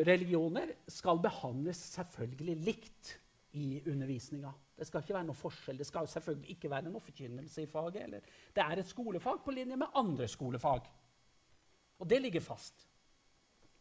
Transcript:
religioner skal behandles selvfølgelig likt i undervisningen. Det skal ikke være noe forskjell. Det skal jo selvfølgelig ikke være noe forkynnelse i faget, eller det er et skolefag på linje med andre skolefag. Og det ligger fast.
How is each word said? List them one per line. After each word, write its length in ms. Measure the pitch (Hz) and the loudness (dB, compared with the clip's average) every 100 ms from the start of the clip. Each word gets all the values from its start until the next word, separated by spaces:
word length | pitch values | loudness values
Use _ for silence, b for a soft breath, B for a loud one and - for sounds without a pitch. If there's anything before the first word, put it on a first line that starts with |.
| 156 | 10
religioner 680 | 180 175 170 160 190 330 - - | 8 8 4 4 2 -2 -6 -12
skal 320 | - 185 170 | -2 4 6
behandles 640 | 202 - 131 127 156 170 - - | 4 2 -2 -2 -2 -4 -6 -8
selvfølgelig 580 | 175 - 120 131 165 160 | -8 -6 -6 -4 -4 0
likt 560 | 175 - - - - - - _ _ 147 | 0 -2 -4 -18 -16 -16 -20 _ _ -4
i 220 | 139 139 156 | -2 -2 -2
undervisningen. 680 | 139 131 127 - 143 139 135 - - | 0 0 -2 -4 -8 -8 -12 -16 -12
Det 100 | 156 | -4
skal 160 | 160 | -4
ikke 100 | 147 | -2
være 140 | 196 165 | -2 -2
noe 100 | 127 | -4
forskjell. 400 | 165 - - 131 | -6 -8 -8 -6
Det 100 | 143 | -4
skal 200 | 175 156 | -4 -2
jo 60 | 170 | -4
selvfølgelig 340 | 170 143 143 190 | -4 -4 -6 -8
ikke 160 | 156 | -4
være 180 | 139 156 | -2 -4
noe 140 | 220 | -8
forkynnelse 580 | - - 127 120 156 160 | -10 -12 -10 -10 -10 -8
i 100 | 151 | -4
faget, 300 | 156 165 196 - | -2 -4 -4 -8
eller 120 | - - B B - | -10 -14 B B 2
det 80 | |
er 160 | 156 175 | 2 2
et 100 | 180 | -4
skolefag 540 | - 233 180 - 349 | -6 -4 -2 0 -2
på 80 | - | -2
linje 260 | 254 254 262 | -4 -2 -2
med 100 | 302 269 | 0 2
andre 320 | 220 131 113 | 4 2 0
skolefag. 600 | - 131 123 151 127 - - _ _ _ _ _ - _ _ _ - | -2 -2 2 2 2 0 -18 _ _ _ _ _ -20 _ _ _ -4
Og 100 | 175 | 4
det 120 | 247 | 4
ligger 200 | 262 165 | 4 0
fast. 460 | - 117 - - - _ _ _ _ _ _ _ - - | -2 -8 -12 -18 -20 _ _ _ _ _ _ _ -20 -20